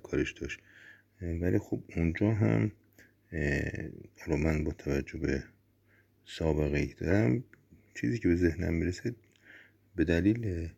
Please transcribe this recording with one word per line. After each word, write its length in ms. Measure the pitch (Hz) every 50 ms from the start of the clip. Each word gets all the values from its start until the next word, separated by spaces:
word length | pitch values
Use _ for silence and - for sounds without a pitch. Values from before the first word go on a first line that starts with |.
کارش 320 | - - - 76 76 - -
داشت. 260 | - - - - - _ - - - - - - - _ _ _ _
اه، 120 | 92 87 85
ولی 260 | 85 87 90 92 104
خب 240 | - - 110 - - - -
اونجا 360 | 85 82 82 82 - 104 104
هم، 400 | 113 101 110 110 113 110 110 107 - _ _ _ _ - - - _ _ _ _
اه، 580 | 87 80 73 73 69 69 71 - - - - - - - - - _ -
حالا 180 | - 82 78
من 260 | 71 76 80 78 78 78
با 80 | 78
توجه 460 | - - - 71 71 69 67 - -
به 260 | 78 - 73 69 67 - - _ _ _ _ _ _ _ _ _ _ _ _ _ _ _
سابقه‌ای 600 | - - - 82 80 76 76 76 71 73 73 -
که 80 | - -
دارم، 480 | - - 80 92 104 110 120 123 120 - - - - _ _ - - _ _ _
چیزی 240 | - - 120 120 113
که 80 | -
به 80 | 90 85
ذهنم 380 | 87 90 85 78 - 85 82 82
می‌رسه، 420 | 85 80 87 90 - - 120 120 - _ _ _ _ _ - - - - - _ _ _ _ _
به 80 | - 80
دلیل 680 | 82 85 85 87 104 110 120 117 101 90 82 82 82 -